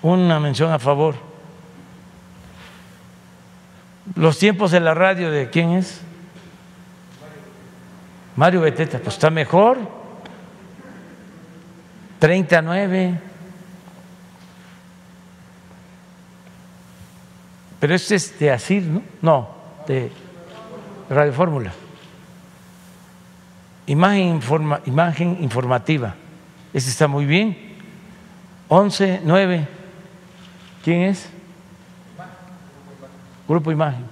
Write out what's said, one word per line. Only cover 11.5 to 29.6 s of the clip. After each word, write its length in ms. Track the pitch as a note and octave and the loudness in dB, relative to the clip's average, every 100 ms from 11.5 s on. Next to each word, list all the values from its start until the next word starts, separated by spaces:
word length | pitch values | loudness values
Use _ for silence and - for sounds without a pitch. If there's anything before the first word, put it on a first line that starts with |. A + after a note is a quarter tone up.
| - - - - - - - | -20 -20 -20 -20 -20 -20 0
Treinta 460 | D#3 F#3 F3 E3+ | 2 2 2 2
nueve. 560 | D#3+ F3+ G3+ F#3+ F3+ F3 - - - - - - - - - - - - - - - - - - - - - - - - - - - - - - - - - - - - - - - - - - - - - - | 2 -2 0 0 -2 -4 -10 -20 -20 -20 -20 -20 -20 -20 -20 -20 -20 -20 -20 -20 -20 -20 -20 -20 -20 -20 -20 -20 -20 -20 -20 -20 -20 -20 -20 -20 -20 -20 -20 -20 -20 -20 -20 -20 -20 -20 -20 -20 -20 -20 -20 -4
Pero 140 | D3 | 0
este 220 | F3 - G3+ | 0 0 -2
es 240 | - - | -2 -2
de 120 | D3 | 0
asir, 320 | B2 - G3+ | 0 0 -2
¿no? 200 | E3+ E3+ - - | 0 -4 -6 -2
No, 280 | E3 C#3+ A2+ - - - - | 2 2 0 -16 -20 -16 -6
de 240 | C3 A#2+ - - - - - - - - - - | -6 -6 -12 -20 -20 -20 -20 -18 -18 -18 -20 -2
Radio 240 | C#3 D3 | 0 2
Fórmula. 380 | B2+ F3 C#3+ G2+ - - - - - - - - - - - - - - - - - - - - - - | 0 -2 -2 -6 -12 -20 -20 -20 -20 -20 -20 -20 -20 -20 -20 -20 -20 -20 -20 -20 -20 -20 -20 -20 -16 -2
Imagen 400 | D3 F#3 G3+ F3+ E3 | 2 4 4 2 -2
informa-, 420 | A#2 D#3 D3+ D3 - | 0 -2 0 -4 -2
imagen 520 | C3+ F3 C#3+ F3 F3+ | 0 0 0 -2 -2
informativa. 720 | C#3 A2+ B2+ B2+ - D#3 A2+ - - - - - - | -4 -4 -2 -2 0 -2 -2 -10 -20 -20 -20 -20 -8
Este 160 | - B2+ | -6 -4
está 180 | A#2 D3+ | 0 0
muy 180 | C#3+ C#3+ | 0 0
bien. 500 | E3+ A3 F3 - - - - - - - - - - - | 2 0 -4 -16 -20 -20 -20 -20 -20 -20 -20 -20 -20 2
Once 520 | E3 G3+ - F#3+ F#3 | 4 4 0 0 0
nueve. 440 | E3 F#3 F#3+ F3 | 2 2 2 -2